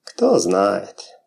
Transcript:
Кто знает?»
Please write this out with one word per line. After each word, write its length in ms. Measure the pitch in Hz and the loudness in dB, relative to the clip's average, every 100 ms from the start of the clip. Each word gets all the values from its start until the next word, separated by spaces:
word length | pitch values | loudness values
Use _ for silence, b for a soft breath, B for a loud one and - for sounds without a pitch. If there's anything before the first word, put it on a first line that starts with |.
Кто 340 | - - 247 180 | -20 -2 2 2
знает?» 640 | 87 92 101 95 - - - - | 2 2 0 0 -6 -16 -20 -20